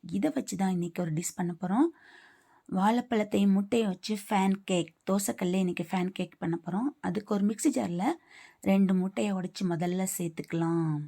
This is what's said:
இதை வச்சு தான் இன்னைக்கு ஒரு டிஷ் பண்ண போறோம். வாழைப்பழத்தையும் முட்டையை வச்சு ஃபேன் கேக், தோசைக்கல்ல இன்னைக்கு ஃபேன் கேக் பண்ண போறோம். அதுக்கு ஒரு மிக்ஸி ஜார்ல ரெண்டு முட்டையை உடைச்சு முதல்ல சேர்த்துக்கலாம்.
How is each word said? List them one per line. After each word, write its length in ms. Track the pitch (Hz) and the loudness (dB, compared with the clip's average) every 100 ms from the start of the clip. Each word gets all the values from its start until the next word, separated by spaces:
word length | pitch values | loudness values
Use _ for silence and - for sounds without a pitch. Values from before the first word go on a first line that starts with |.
| 170 185 | -6 -2
இதை 120 | 277 277 | 0 -2
வச்சு 180 | - 185 | -6 -2
தான் 120 | 190 180 | 0 0
இன்னைக்கு 240 | 175 170 | -2 -4
ஒரு 80 | 175 156 | -2 -2
டிஷ் 180 | 175 - | -4 -4
பண்ண 140 | 175 170 | -4 -4
போறோம். 280 | 180 202 339 - - - - _ _ _ - | -2 2 2 0 -20 -20 -20 _ _ _ -6
வாழைப்பழத்தையும் 840 | 190 196 240 240 226 208 208 202 196 | 0 2 2 2 0 2 2 4 4
முட்டையை 280 | 202 240 220 | 4 0 0
வச்சு 240 | 185 - 214 | -2 -4 -6
ஃபேன் 340 | - 202 190 190 - | -2 2 2 0 0
கேக், 200 | 180 165 _ - | -2 -2 _ -2
தோசைக்கல்ல 520 | 190 196 - 180 185 | 0 0 -2 0 2
இன்னைக்கு 240 | 185 175 170 | 0 -2 -2
ஃபேன் 240 | 185 180 - | -2 -2 -2
கேக் 200 | 180 - | -8 -4
பண்ண 140 | 180 165 | -4 -4
போறோம். 260 | - 185 262 - 185 | -2 -2 -2 -4 -4
அதுக்கு 240 | 180 - 208 | -4 -2 2
ஒரு 80 | 202 | 2
மிக்ஸி 220 | 214 320 262 | 2 0 0
ஜார்ல 380 | 202 175 214 339 _ - - _ - | -2 0 -2 -2 _ -20 -20 _ 2
ரெண்டு 240 | 196 190 185 | 4 4 4
முட்டையை 320 | 185 - 208 190 | 0 -2 -2 -2
உடைச்சு 280 | 185 - 190 | -6 -4 -2
முதல்ல 360 | 170 175 185 190 - | 0 0 0 -2 -2
சேர்த்துக்கலாம். 800 | 170 160 165 165 165 170 160 151 | -6 -6 -6 -2 0 2 0 -2